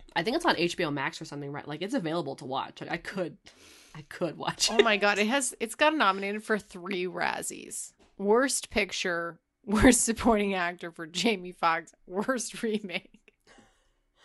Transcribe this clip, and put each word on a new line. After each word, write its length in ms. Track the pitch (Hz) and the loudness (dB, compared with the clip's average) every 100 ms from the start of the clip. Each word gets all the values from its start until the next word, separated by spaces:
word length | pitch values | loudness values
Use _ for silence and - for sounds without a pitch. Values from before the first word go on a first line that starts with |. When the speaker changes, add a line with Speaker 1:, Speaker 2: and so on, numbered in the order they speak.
| - - | -4 -2
Speaker 1:
I 60 | |
think 140 | 175 311 | 0 2
it's 80 | 330 | 2
on 100 | - | 2
H 200 | 175 - | 0 0
B 80 | |
O 60 | 165 | -2
Max 300 | 143 143 - | 0 -4 -6
or 40 | |
something, 260 | 160 143 143 | -12 -10 -8
right? 140 | 143 - | -10 -10
Like, 160 | 151 | -8
it's 120 | 196 | -2
available 420 | 262 160 170 143 135 | -2 0 -2 -4 -8
to 80 | |
watch. 360 | 131 131 - - | -6 -6 -6 -10
Like, 100 | - | -8
I 60 | 175 | -8
could, 380 | - 196 165 - - - - - - | -6 -6 -6 -8 -20 -20 -20 -20 -20
I 80 | 151 | -20
could 340 | - - 175 - | -18 -6 -6 -4
watch 340 | - - - | -8 -2 2
Speaker 2:
Oh 120 | 220 | 4
my 120 | 220 | 4
Speaker 1:
it. 40 | 208 | 6
Speaker 2:
God. 200 | 208 202 | 4 4
It 80 | 214 | 2
has, 260 | 277 254 - | 2 0 -4
it's 140 | 226 | -8
got 200 | - 302 | 2 2
nominated 480 | 311 208 196 202 214 | 6 4 2 -4 -6
for 140 | 220 214 | -2 -4
three 480 | - 185 175 185 180 | -4 -14 -8 -4 -4
Razzies. 840 | 170 69 - - - - - - _ _ - | -2 -2 -2 -6 -10 -12 -12 -14 _ _ -6
Worst 520 | 196 226 269 - - | 2 4 4 -2 -2
Picture, 680 | 220 185 - 190 170 170 160 _ | -2 0 -2 -4 -4 -6 -12 _
<laughs> 120 | _ | _
Worst 380 | - 214 262 240 | -2 6 8 8
Supporting 520 | - 226 247 214 202 | 2 2 4 4 2
Actor 360 | 190 175 175 175 | 0 -2 -4 -12
for 140 | 165 160 | -12 -8
Jamie 460 | 175 202 196 180 | -2 0 0 -6
Foxx, 400 | 175 170 165 160 _ - | 0 2 2 -4 _ -6
Worst 560 | 185 208 254 - - | -4 0 -2 -4 -4
Remake. 600 | 226 208 208 175 - - _ _ _ - _ _ _ _ _ _ | -2 -2 -4 -8 -10 -20 _ _ _ -20 _ _ _ _ _ _